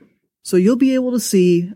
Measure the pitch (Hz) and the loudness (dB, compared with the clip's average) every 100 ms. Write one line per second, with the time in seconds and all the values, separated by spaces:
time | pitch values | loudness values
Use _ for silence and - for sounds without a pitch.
0 | _ _ _ _ - 180 190 254 269 262 | _ _ _ _ -4 0 2 2 0 0
1 | 254 240 - 196 180 175 180 | -2 -4 -2 2 2 2 -2